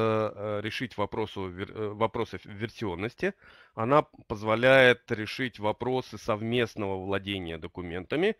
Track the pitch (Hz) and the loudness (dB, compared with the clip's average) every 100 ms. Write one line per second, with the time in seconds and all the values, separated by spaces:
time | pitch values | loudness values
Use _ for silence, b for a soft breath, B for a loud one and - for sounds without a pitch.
0 | 110 110 107 98 107 104 107 - 120 - | 2 2 0 -4 -6 -4 -4 -6 -6 -4
1 | 101 113 107 98 92 90 95 92 107 104 | -4 -4 -6 -6 -8 -6 -8 -6 -6 0
2 | 110 120 110 92 - 104 110 - 107 85 | 0 0 -4 -8 -12 -10 -10 -6 -6 -4
3 | 107 - 185 B B B B - 113 147 | -6 -4 -6 B B B B -4 2 4
4 | - - - 107 110 110 127 135 127 117 | 2 -4 -10 -4 0 4 8 10 8 6
5 | - 110 107 - 127 - 104 104 120 127 | 0 -4 -4 -6 -6 -4 -4 -2 -2 -2
6 | - 104 - 107 113 123 113 - 98 95 | -4 -6 -4 -2 0 0 0 -2 -4 -4
7 | 95 98 95 98 85 82 85 - 87 87 | -2 -2 -2 -4 -4 -8 -10 -10 -8 -8
8 | 90 143 196 - | -2 0 0 0